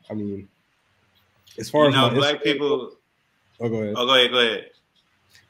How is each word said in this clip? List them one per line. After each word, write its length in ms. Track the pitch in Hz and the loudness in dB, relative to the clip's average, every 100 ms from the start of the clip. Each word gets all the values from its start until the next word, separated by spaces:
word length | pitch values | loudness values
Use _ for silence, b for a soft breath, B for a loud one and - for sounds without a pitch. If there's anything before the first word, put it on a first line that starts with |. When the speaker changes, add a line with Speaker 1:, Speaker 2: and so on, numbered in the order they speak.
| - | -12
Speaker 1:
I 40 | 107 | -10
mean, 320 | 104 98 101 _ _ _ _ _ _ _ _ _ _ - | -8 -10 -14 _ _ _ _ _ _ _ _ _ _ -18
as 100 | - | -2
far 140 | 147 | 2
Speaker 2:
You 60 | 147 | 4
Speaker 1:
as 60 | 135 | 4
Speaker 2:
know, 120 | 127 | 2
Speaker 1:
my 40 | 127 | 2
Speaker 2:
black 200 | 143 143 | 0 0
Speaker 1:
Instagram 60 | |
Speaker 2:
people 480 | 151 139 143 131 113 - _ _ _ _ _ - | -2 -2 -2 -4 -6 -18 _ _ _ _ _ -8
Speaker 1:
Oh, 80 | 117 | -6
go 60 | 110 | -4
ahead. 160 | 107 113 | -4 -4
Speaker 2:
Oh, 80 | 123 | 2
go 100 | 131 | 4
ahead, 160 | 123 | 4
go 80 | 123 | 2
ahead. 300 | 113 98 - _ _ _ _ _ _ b | 0 -2 -10 _ _ _ _ _ _ b